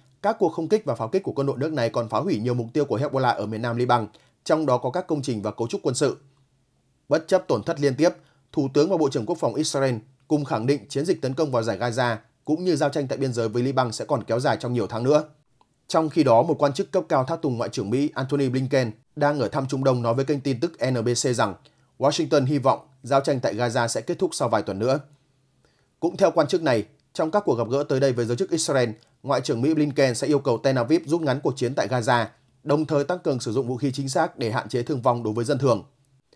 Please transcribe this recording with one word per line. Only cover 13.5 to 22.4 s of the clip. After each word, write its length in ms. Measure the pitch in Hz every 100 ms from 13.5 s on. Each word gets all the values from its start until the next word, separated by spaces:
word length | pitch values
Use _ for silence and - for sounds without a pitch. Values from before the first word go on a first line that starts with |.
| 120
Liban 300 | 127 131 123
sẽ 120 | -
còn 200 | 113 131
kéo 160 | 104 117
dài 160 | 139 107
trong 160 | 123
nhiều 140 | 123 101
tháng 160 | 117
nữa. 220 | 127 151 - _ _ _ _ _ -
Trong 200 | 170 156
khi 160 | 165
đó, 180 | 135 113
một 120 | 165 143
quan 140 | 143
chức 180 | 135 196
cấp 140 | 185 160
cao 160 | 147
tháp 180 | 127 165
tùng 160 | 147 113
Ngoại 120 | 107
trưởng 200 | - 98
Mỹ 200 | 127 147
Antony 340 | - 131 147 135
Blinken 420 | 131 131 139 117 - _ 147
đang 240 | 147 147
ở 80 | 110
thăm 180 | 143 131
Trung 180 | 135
Đông 180 | 135 123
nói 120 | 117
với 100 | 120
kênh 160 | 135 143
tin 200 | 139 127
tức 120 | 170 - 127
N 140 | 127
B 40 | 117
C 280 | 120 139 123
rằng 180 | 107 87 _ _ _ -
Washington 460 | 135 151 147 151